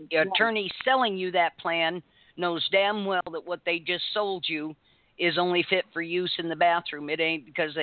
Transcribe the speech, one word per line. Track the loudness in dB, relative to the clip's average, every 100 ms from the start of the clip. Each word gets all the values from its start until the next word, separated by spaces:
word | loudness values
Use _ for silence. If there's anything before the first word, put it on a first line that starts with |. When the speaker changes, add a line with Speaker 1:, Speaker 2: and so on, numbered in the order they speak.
| -2
Speaker 1:
Right. | 2 2
Speaker 2:
attorney | 2 2 0 -4 -2
selling | 2 2 2 0
you | 0
that | 2 2 0
plan | -2 0 0 -2 -10 _ _ -4
knows | -2 -2 2
damn | 2 4 0
well | 0 -2 -2
that | -8 -8
what | -6
they | -4 -4
just | -2 -4 -2
sold | -2 -2 -2 -4
you | -4 -6 -10 _ _ _ -2
is | 0 2
only | 2 2 2
fit | 0 0
for | -6
use | -4 -2 -2 -4
in | -4
the | 2
bathroom. | 4 4 -2 -8 -4
It | 0
ain't, | 0 -2 -6
because | -4 -4 -2